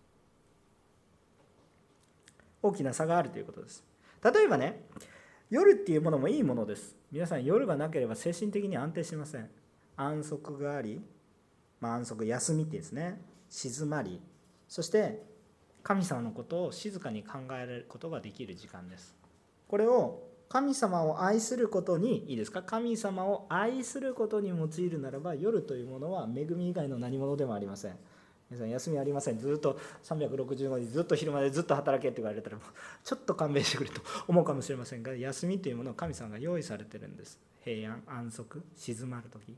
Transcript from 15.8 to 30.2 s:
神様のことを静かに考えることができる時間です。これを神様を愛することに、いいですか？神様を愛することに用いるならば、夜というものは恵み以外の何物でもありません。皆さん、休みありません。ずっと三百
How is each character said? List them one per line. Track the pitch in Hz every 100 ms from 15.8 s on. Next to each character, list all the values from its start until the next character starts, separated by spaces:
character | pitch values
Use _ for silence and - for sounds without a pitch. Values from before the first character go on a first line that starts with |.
神 | - 196
様 | 180 127
の | 117
こ | 110
と | 117 170
を | 175
静 | - 214 196
か | 139
に | 107
考 | 104 139 131
え | 131 123
る | 123 -
こ | 117
と | 165
が | 160
で | 107
き | 92 117
る |
時 | 92 -
間 | 95 90
で | 90
す。 | - - - _ _ _ _
こ | 208
れ | 220
を | 247 170 - - - -
神 | 247 277
様 | 269 208 175
を | 160 156
愛 | 185 220
す | 220 254
る | 233
こ | 190
と | 175 170
に、 | 214 190 -
い |
い | 123
で | 107
す |
か？ | 185
神 | 185 226 240 226
様 | 202 185 190
を | 196 -
愛 | 170 220 262
す | 247 277
る | 269
こ | 254 220
と | 214
に | 202
用 | 175 156
い | 156 180
る | 160
な | 135
ら | 131
ば、 | 170
夜 | 151 190 220
と | 151 131
い |
う | 123
も | 131
の | 147
は | 185
恵 | 113 123 151
み | 175 180
以 |
外 | 175 143
の | 127
何 | 123 135
物 | 139 143
で |
も | 135
あ | 104
り | 101
ま | 98
せ | 104
ん。 | 90 - - - _ _
皆 | 120
さ |
ん、 | 110
休 | 123 165
み | 151
あ |
り | 139
ま | 143
せ | 139
ん。 | 113
ず | 131
っ | 151
と | 147 131 - -
三 | -
百 | 160